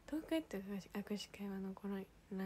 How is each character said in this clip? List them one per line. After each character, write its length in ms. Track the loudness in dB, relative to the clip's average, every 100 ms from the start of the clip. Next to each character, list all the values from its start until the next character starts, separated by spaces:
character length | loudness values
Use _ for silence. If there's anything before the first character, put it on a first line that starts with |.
| -2
遠 120 | -2
く 160 | 4
へ 60 | 4
っ 20 |
て 160 | 4 -2
握 600 | 0 -2 -2 -4 0 -2
手 100 | -2 -4
会 100 | -2
は 100 | 0
残 280 | -2 -2 0
ら 60 | 0 -2 -10 -4 0